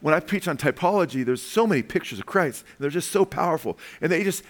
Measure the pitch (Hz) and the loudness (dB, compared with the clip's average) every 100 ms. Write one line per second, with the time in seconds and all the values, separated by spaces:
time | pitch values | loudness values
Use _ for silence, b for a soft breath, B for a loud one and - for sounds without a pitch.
0 | 151 156 156 196 180 143 143 - 175 202 | 0 0 0 -2 -2 0 0 2 2 2
1 | 156 131 123 127 - 214 226 147 - 175 | 0 0 0 -2 0 2 4 2 0 -4
2 | - 98 - 196 151 - - - 143 170 | -4 -10 -2 0 0 -4 -16 -6 -4 -2
3 | - 196 190 - 175 160 110 85 B B | 0 2 2 2 0 0 -4 -8 B B
4 | 160 175 196 - | 0 2 0 -4